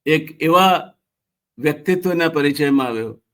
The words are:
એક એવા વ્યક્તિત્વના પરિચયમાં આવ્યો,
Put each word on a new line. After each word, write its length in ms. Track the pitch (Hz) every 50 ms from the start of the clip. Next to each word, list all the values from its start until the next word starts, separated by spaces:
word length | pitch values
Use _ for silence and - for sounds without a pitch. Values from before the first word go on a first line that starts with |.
| -
એક 360 | 143 156 156 156 - - -
એવા 520 | 151 160 170 180 190 190 180 156 - - - _ _ _ _ _ _ _ _ _ _ _ _ -
વ્યક્તિત્વના 720 | 127 151 147 - - - 180 180 180 185 175 170 165 160
પરિચયમાં 580 | 160 151 143 143 139 143 147 143 139 139 135
આવ્યો, 360 | 123 117 110 113 110 - - _ _